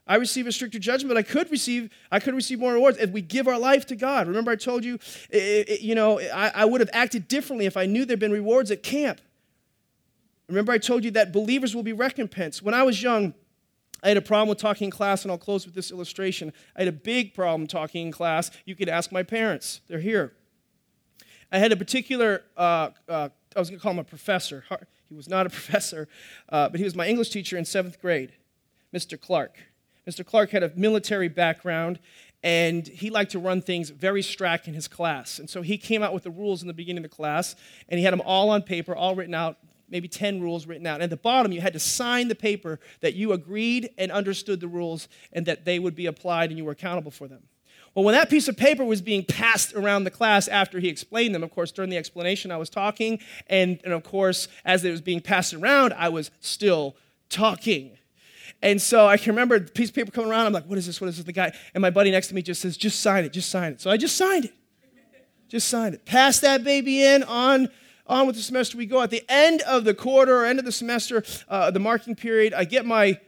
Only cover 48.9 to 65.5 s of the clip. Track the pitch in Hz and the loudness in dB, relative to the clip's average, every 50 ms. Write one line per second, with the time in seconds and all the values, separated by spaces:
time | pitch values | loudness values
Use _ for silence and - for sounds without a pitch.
48.9 | 220 196 175 226 208 196 180 - - - 226 226 226 208 - - - 208 196 202 | -2 -2 -2 -2 -2 -2 0 -2 -2 2 2 2 4 2 0 -2 -2 -2 0 0
49.9 | 202 202 190 185 - - 233 220 208 202 196 - 208 202 190 - - 180 180 175 | 0 0 0 -2 -2 0 2 4 4 4 4 2 2 2 2 0 -2 -4 -4 -4
50.9 | 147 - - - 208 233 240 226 196 165 165 160 - 185 170 170 - 196 190 185 | -4 -6 -10 -6 -2 0 0 0 -2 -4 -6 -6 -6 -6 -6 -6 -6 -8 -6 -6
51.9 | 180 165 160 - - 175 170 180 202 190 - 185 175 160 160 - - 208 196 214 | -6 -6 -8 -8 -10 -6 -4 -4 -4 -4 -6 -8 -8 -8 -8 -8 -6 -4 -4 -2
52.9 | 208 - 220 220 226 214 - - - - - - 196 190 185 185 180 - - 180 | -2 -2 -2 -2 -4 -4 -6 -12 -20 -16 -6 0 2 2 2 2 0 -4 -4 -4
53.9 | 170 160 - - - 196 190 185 180 - - - - - - 180 185 185 175 180 | -6 -6 -6 -4 -2 0 2 2 2 0 -4 -8 -12 -6 0 0 2 2 2 -2
54.9 | 165 165 151 180 175 170 - - 202 180 170 - 175 156 185 247 285 277 262 240 | -4 -4 -4 -4 -4 -4 -2 0 0 0 0 -2 -4 -2 0 4 4 6 4 4
55.9 | - - 170 170 165 160 151 - _ _ - - - - 208 196 175 156 143 139 | 2 0 -2 -2 -2 -4 -6 -8 _ _ -10 -8 -4 0 2 2 2 2 0 -2
56.9 | - _ _ _ _ _ _ - - 180 214 220 185 - - 226 185 139 135 127 | -8 _ _ _ _ _ _ -10 -2 0 2 2 2 0 -2 -2 -2 -2 -4 -10
57.9 | - _ _ _ _ _ _ _ - - - - - _ - 202 202 202 - - | -20 _ _ _ _ _ _ _ -20 -20 -20 -20 -6 _ 2 2 2 2 2 4
58.9 | 233 226 208 202 202 208 - 226 214 233 247 240 240 208 170 - - 226 240 202 | 8 8 8 8 8 6 4 2 0 2 2 4 4 2 2 0 -2 -2 -2 -2
59.9 | - - 233 196 - 233 226 220 220 226 226 208 202 170 147 170 202 196 170 175 | -2 -4 -4 -4 -4 -4 -2 0 0 2 2 2 0 -2 -4 -4 -6 -6 -4 -6
60.9 | 165 - 190 180 165 175 156 180 170 190 185 165 - - - - - 185 196 180 | -6 -6 -6 -6 -6 -8 -10 -8 -4 -2 -2 -2 -4 -8 -14 -8 -2 0 2 4
61.9 | 170 196 202 196 190 190 190 - 190 185 165 180 170 - - 180 156 - - 214 | 6 6 4 6 4 2 0 -2 -4 -6 -6 -6 -6 -6 -6 -6 -4 -4 -4 -2
62.9 | - - - 214 196 190 165 139 147 185 175 - - 185 175 156 135 - - 185 | -2 0 2 2 2 2 0 -2 -4 -6 -6 -4 -4 -4 -4 -4 -6 -4 0 0
63.9 | 208 220 285 - - - 381 381 392 339 240 - - _ _ _ _ _ _ _ | 2 2 2 0 0 2 2 2 2 2 0 -2 -6 _ _ _ _ _ _ _
64.9 | _ _ _ _ _ _ _ _ _ _ _ - | _ _ _ _ _ _ _ _ _ _ _ -8